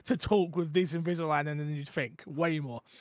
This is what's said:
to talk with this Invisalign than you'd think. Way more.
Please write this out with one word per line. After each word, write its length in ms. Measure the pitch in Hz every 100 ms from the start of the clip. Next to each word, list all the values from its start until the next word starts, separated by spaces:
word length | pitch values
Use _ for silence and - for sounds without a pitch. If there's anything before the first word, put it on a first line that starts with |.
| -
to 120 | 247
talk 380 | - 208 175 170
with 180 | 165
this 200 | 170 180
Invisalign 520 | 170 165 170 160 151 147
than 300 | 147 147 147
you'd 140 | 143
think. 340 | - 123 151 -
Way 320 | 143 170 156
more. 220 | 139 117 - -